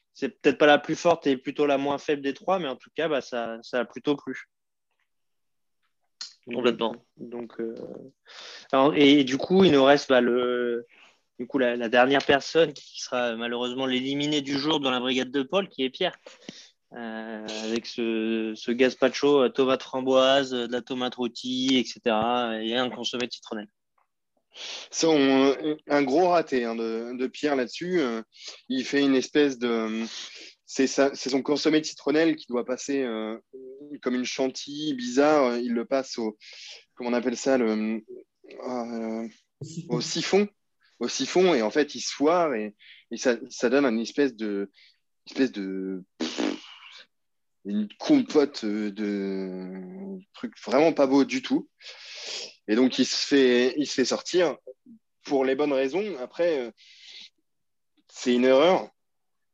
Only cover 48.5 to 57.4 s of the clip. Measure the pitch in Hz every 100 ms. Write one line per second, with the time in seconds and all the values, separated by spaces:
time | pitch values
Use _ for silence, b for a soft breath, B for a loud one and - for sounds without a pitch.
48.5 | - 107 107 104 101 104 101 98 95 95
49.5 | 92 92 190 185 190 196 190 - - 240
50.5 | - - 233 160 147 139 139 123 127 -
51.5 | 330 - _ B B B B B B B
52.5 | B - 110 127 - 123 - - 143 127
53.5 | 123 127 123 139 - 123 120 - 175 165
54.5 | 123 - - - - _ _ - 143 131
55.5 | 135 147 135 135 160 214 147 123 - 170
56.5 | 147 120 - B B B B B _